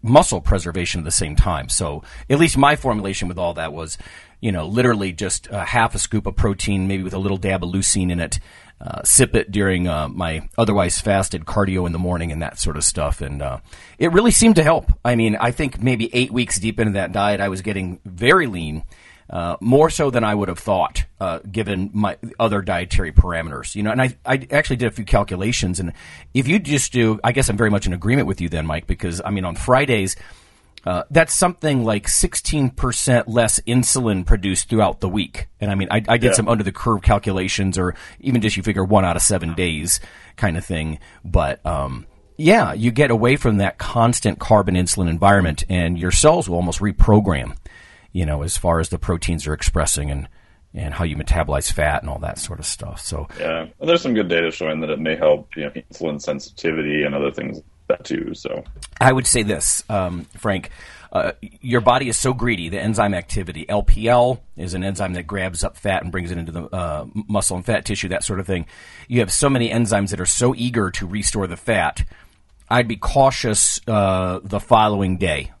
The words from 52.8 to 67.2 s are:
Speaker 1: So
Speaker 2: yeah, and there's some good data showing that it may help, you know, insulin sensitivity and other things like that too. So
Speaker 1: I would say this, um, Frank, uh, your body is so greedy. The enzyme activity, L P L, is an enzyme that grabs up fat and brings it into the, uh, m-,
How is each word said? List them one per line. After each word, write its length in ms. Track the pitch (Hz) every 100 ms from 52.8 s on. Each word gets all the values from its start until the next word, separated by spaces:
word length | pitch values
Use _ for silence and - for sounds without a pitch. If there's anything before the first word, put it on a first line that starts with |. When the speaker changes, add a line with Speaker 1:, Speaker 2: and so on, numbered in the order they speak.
| - 71
Speaker 1:
So 260 | - 76 71 -
Speaker 2:
yeah, 260 | 82 82 80 _
and 100 | 151
there's 140 | 170
some 100 | 135
good 160 | 113 95
data 220 | 85 82
showing 280 | - 78 78
that 80 | 78
it 100 | 76
may 180 | 80 78
help, 360 | 80 73 - 82
you 80 | 71
know, 60 |
insulin 500 | - - - 82 73
sensitivity 800 | - 71 - - 82 78 73 73
and 100 | 73
other 180 | 71 71
things 260 | 69 73 78
like 80 | - _ _
that 160 | - -
too. 280 | 64 -
So 300 | - - - - - - -
Speaker 1:
I 140 | 131
would 120 | 131 123
say 180 | 127
this, 380 | 104 90 - - -
um, 360 | 104 90 87 80 -
Frank, 340 | 110 95 - - - - -
uh, 180 | - - - - -
your 180 | 127 123
body 300 | 113 123 131
is 80 | 113
so 160 | 131
greedy. 340 | 131 120 101 82
The 140 | 95
enzyme 320 | 104 107 104
activity, 520 | 92 - 104 90 76 -
L 120 | 104
P 280 | - 104 113
L, 340 | 123 123 127 - -
is 160 | 90
an 100 | 90
enzyme 300 | 95 98 95
that 120 | 90 82
grabs 380 | 101 92 85
up 140 | - -
fat 260 | 101 92
and 80 | 87
brings 180 | 92 85
it 80 | 87
into 140 | 82
the, 120 | 82
uh, 420 | 82 92 87 76 76
m-, 80 | 107